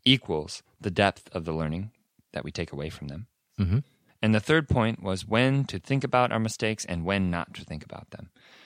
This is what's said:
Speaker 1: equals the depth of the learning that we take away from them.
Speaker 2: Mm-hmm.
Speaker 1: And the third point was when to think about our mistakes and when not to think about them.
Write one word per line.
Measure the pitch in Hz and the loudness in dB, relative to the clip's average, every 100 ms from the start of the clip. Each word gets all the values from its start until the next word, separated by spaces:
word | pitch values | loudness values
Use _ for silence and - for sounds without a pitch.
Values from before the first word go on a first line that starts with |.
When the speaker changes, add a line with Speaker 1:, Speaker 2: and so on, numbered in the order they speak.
| 127 | 4
Speaker 1:
equals | 131 - 80 76 - _ _ | 4 2 -4 -4 -12 _ _
the | 104 | -6
depth | 90 101 - - 92 | 2 2 2 -8 -8
of | |
the | 82 | -4
learning | 80 78 82 107 _ _ _ _ | -4 -2 -4 -8 _ _ _ _
that | - - | -10 -8
we | |
take | 73 85 | -8 -8
away | 71 76 | -6 -8
from | - 71 | -8 -10
them. | 73 110 _ _ - | -12 -14 _ _ -2
Speaker 2:
Mm-hmm. | 95 110 - _ _ - | 2 2 0 _ _ -2
Speaker 1:
And | 110 | 2
the | 107 | 2
third | - 160 147 | 4 2 4
point | 131 113 113 | 2 2 0
was | 95 95 92 | -4 -4 0
when | 110 131 139 135 | 2 4 2 0
to | 95 | -4
think | - 139 | -2 -2
about | 131 127 123 | 2 2 4
our | 110 | 2
mistakes | 110 - 110 110 - | -2 -2 -2 -2 -4
and | 87 82 | -4 0
when | 98 92 | 0 0
not | 85 - - | -2 -6 -12
to | |
think | - 80 - | -12 -12 -12
about | - - | -16 -16
them. | - 87 _ _ - | -16 -18 _ _ -20